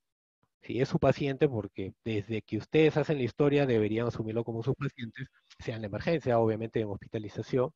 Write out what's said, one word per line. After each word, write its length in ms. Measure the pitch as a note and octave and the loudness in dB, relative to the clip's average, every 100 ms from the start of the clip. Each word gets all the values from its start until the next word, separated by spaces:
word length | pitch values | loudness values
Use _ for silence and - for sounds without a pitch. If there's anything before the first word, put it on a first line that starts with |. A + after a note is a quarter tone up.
| _ _ _ _ _ _ | _ _ _ _ _ _
si 180 | - A2+ | -6 -2
es 100 | C3+ | 0
su 100 | E3 | 2
paciente, 500 | C#3 - C#3+ C3+ D3 | 2 2 0 2 2
porque 460 | A#2 G2 - F#2+ - A2+ | 0 -6 -8 -10 -8 -4
desde 380 | G#2+ G2 A2 | -4 -2 -6
que 140 | - G#2+ | -4 -6
ustedes 380 | - D#3 D#3 D#3 | 0 4 4 4
hacen 220 | - D3 | 0 0
la 60 | |
historia 420 | A#2+ - D3 C#3+ C#3 | -2 2 2 4 4
deberían 400 | A2+ G#2 A2 A#2+ | 2 2 0 -2
asumirlo 380 | - A2 A2+ | -4 -4 -4
como 180 | A#2 A2+ | -4 -4
sus 140 | B2 C3 | -4 -4
pacientes, 520 | C#3 - A#2 - C3 _ _ - | -6 -8 -12 -10 -14 _ _ -14
sea 180 | - A2 | -10 -8
en 60 | |
la 60 | G#2+ | -6
emergencia, 500 | G#2 - E3 C3 A#2 | -6 -2 -2 2 2
obviamente 420 | A2+ G#2+ A2+ B2 | 4 0 -2 -2
en 80 | G#2+ | -4
hospitalización, 840 | G2 - A2+ G#2 - G#2+ C3+ C3 | -6 -8 -10 -8 -10 -4 -2 -2